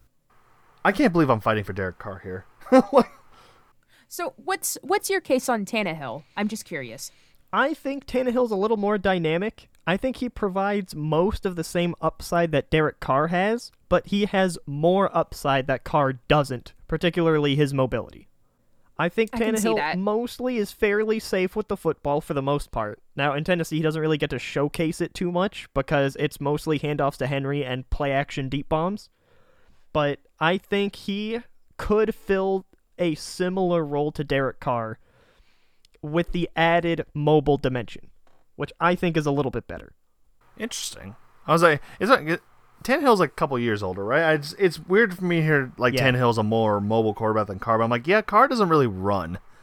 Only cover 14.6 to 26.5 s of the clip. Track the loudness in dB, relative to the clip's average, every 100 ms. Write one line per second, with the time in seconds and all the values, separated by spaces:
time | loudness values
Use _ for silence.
14.6 | -8 0 2 4 2 0 -2 -4 0 0
15.6 | 0 -4 0 0 2 -2 2 2 2 -6
16.6 | -12 -20 -8 0 0 2 2 4 2 2
17.6 | 2 2 0 -2 -8 -16 -20 _ _ _
18.6 | _ _ _ -4 -2 0 -2 0 0 2
19.6 | 2 0 0 -2 -2 -2 -4 -6 -4 -2
20.6 | -4 -2 0 2 0 -2 -2 -2 0 -2
21.6 | -6 -2 -2 -2 -2 -2 -2 -2 0 -2
22.6 | -4 -6 -8 -10 _ -4 -2 0 0 -2
23.6 | 0 0 0 0 0 0 0 -4 -4 -2
24.6 | -2 0 -4 -2 -6 -4 -2 0 -2 -4
25.6 | -6 -4 0 0 0 0 -4 -2 -2